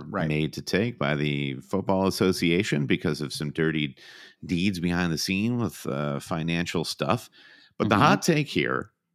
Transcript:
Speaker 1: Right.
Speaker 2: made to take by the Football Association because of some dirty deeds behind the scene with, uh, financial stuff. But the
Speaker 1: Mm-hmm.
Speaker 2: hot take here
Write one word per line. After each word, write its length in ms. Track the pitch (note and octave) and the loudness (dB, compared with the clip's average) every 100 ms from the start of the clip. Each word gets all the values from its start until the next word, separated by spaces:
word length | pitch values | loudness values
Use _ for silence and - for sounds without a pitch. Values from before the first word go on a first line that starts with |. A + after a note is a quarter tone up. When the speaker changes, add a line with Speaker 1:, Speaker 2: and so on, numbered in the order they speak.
| - | -2
Speaker 1:
Right. 200 | G2 E2 | -4 0
Speaker 2:
made 240 | D#2 D2+ | 0 0
to 100 | C#2+ | -4
take 380 | - F2+ A#2 A#2+ | -2 0 0 -2
by 160 | C#2+ D2 | 0 0
the 380 | D2 C#2+ C#2+ | 0 0 -4
Football 520 | C2 - F#2+ F#2+ F#2+ F#2+ | -6 -4 -4 0 2 2
Association 800 | - F#2 F2+ F2 E2+ D#2 D2+ C#2 | 4 2 4 2 2 2 0 0
because 340 | E2+ F2 D2 | 0 0 -2
of 120 | D2+ | -4
some 180 | - D2+ | -6 -6
dirty 460 | C#2 D#2+ D#2 D2 - - - - - - | 0 0 0 -2 -6 -20 -20 -20 -14 -4
deeds 320 | F2 G2 F2+ | 0 0 0
behind 340 | F2 F2 F2 | 0 0 0
the 60 | D#2 | 0
scene 400 | - F#2+ A2+ B2 | 0 0 0 0
with, 260 | G#2+ - - | -2 -4 -6
uh, 340 | C#2 D2 C#2 | -2 -2 -4
financial 640 | - D#2+ D#2+ E2+ F2 F2 | -4 -4 0 0 0 -2
stuff. 440 | - - - A#2+ - - - - - - | -4 -2 0 0 -2 -20 -20 -20 -14 -4
But 120 | G#2+ | 2
the 80 | G#2 | 6
Speaker 1:
Mm-hmm. 80 | |
Speaker 2:
hot 180 | D3 G3+ | 6 4
take 240 | - D3+ C#3 | 2 2 2
here 440 | F2+ B1 B1+ - _ _ | 0 0 -2 -6 _ _